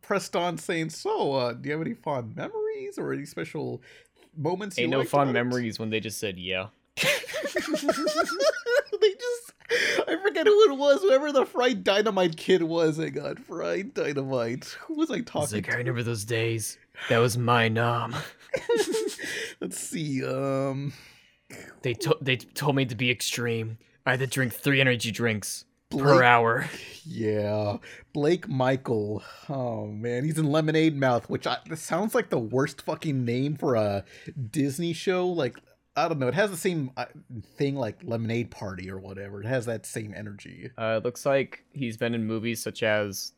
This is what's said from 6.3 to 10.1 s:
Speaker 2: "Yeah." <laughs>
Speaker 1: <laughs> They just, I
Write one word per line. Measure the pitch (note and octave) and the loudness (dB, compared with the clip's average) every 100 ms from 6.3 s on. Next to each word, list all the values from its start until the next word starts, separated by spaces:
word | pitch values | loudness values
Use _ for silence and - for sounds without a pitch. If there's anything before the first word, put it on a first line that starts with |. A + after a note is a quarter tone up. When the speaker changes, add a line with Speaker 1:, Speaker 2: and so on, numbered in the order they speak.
| F2+ | -6
Speaker 2:
"Yeah." | F2+ F#2 F#2+ _ _ - | -4 -4 -4 _ _ -4
<laughs> | |
Speaker 1:
<laughs> | C5 C#5+ - C#5+ - - - D4+ C#4+ C#4+ D#4 D5+ F4 E5+ C#5 C6+ A#4 B4 - G4+ | 0 0 -4 -8 -4 -4 -2 -2 0 0 0 0 0 2 0 0 2 2 2 4
They | G#4 | 2
just, | F#4+ B4 A#4+ - _ - A#4+ - - | 2 -4 -6 -8 _ -2 0 2 0
I | - | 0